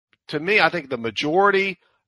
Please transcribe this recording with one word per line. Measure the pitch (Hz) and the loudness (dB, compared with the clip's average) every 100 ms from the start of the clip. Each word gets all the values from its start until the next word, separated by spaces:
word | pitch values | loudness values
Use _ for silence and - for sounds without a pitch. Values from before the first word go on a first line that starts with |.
| _ _ - | _ _ -10
to | 151 | -6
me, | 165 208 | 0 2
I | 165 | 2
think | 175 135 | 0 -6
the | 123 | -6
majority | 113 104 147 175 202 196 190 180 _ _ | -6 -4 -2 2 2 2 -2 -6 _ _